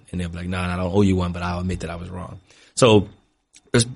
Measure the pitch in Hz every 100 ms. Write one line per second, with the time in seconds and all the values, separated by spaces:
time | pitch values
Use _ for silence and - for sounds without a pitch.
0 | _ 90 87 87 90 92 90 90 92 101
1 | 98 92 87 87 87 87 92 90 85 85
2 | 90 90 87 95 _ _ _ - 123 107
3 | 90 - _ _ _ - _ 120 120